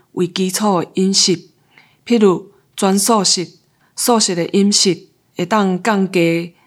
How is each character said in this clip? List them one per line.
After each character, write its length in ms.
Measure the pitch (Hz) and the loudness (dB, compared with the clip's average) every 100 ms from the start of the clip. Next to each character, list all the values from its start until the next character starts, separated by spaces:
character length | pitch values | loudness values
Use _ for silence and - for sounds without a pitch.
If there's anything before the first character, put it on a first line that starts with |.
| _ | _
为 160 | - 180 | -6 -4
基 240 | 185 185 | -2 -4
础 320 | 185 208 180 | -2 0 0
的 80 | - - | -2 -2
饮 160 | 190 | 0
食， 380 | 196 - 175 - _ _ _ _ _ - | 2 0 -2 -6 _ _ _ _ _ -2
譬 140 | 240 | 2
如 320 | 208 170 - _ _ - | 4 2 -4 _ _ -6
全 200 | 196 196 | -2 0
素 260 | 196 226 | 2 2
食、 240 | 180 - 165 - _ _ _ - | 0 -2 -6 -12 _ _ _ -6
素 240 | - 233 | 0 0
食 160 | 214 175 | 0 -2
的 120 | 165 | -2
饮 220 | 202 202 | 0 2
食， 360 | 202 196 165 - _ _ - | 2 0 -2 -6 _ _ -8
会 120 | 175 | -2
当 340 | 220 196 180 | 0 0 -2
降 260 | 208 196 185 | -2 0 0
低 460 | 185 170 165 170 - | 0 0 0 -6 -14